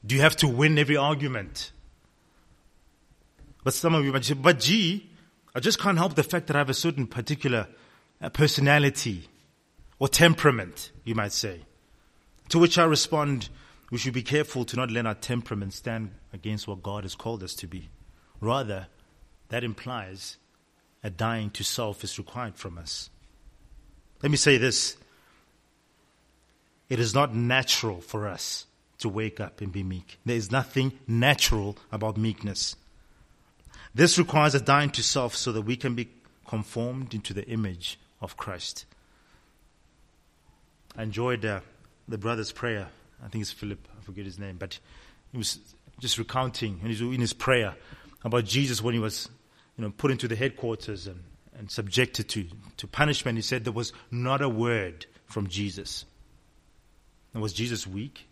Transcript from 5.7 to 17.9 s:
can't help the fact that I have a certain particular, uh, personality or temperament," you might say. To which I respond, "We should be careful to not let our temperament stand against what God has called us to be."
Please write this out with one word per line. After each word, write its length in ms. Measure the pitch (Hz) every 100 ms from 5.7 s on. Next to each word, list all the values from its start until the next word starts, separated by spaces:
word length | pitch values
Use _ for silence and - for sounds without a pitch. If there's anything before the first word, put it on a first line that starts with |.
| -
can't 180 | 202 170
help 180 | 185 147
the 80 |
fact 240 | 143 180 160
that 80 | 147
I 40 |
have 100 | 139
a 40 |
certain 340 | 131 165 139 120
particular, 600 | - 110 147 139 120 98 - - - _ _
uh, 80 | -
personality 1000 | - 151 143 139 147 143 135 120 92 - _ _ _ _ _ - _
or 80 | 135
temperament," 840 | - 170 160 151 120 90 - - -
you 100 | -
might 200 | 110 101
say. 320 | - 107 87 - _ _ _ _ _ _ _ -
To 100 | 170
which 180 | 170 175
I 80 | 165
respond, 640 | 151 - 156 143 135 107 - - - -
"We 60 | 120
should 160 | 131
be 100 | 123
careful 400 | 113 151 147 131
to 140 | 120 -
not 140 | 127
let 140 | 113 113
our 100 | 104
temperament 580 | - 123 117 104 98
stand 380 | - - 113 107 95 -
against 380 | 95 107 107 -
what 120 | 95
God 220 | 95 101
has 100 | 95
called 300 | - 113 113
us 100 | 92 -
to 120 | 90
be." 220 | 85 -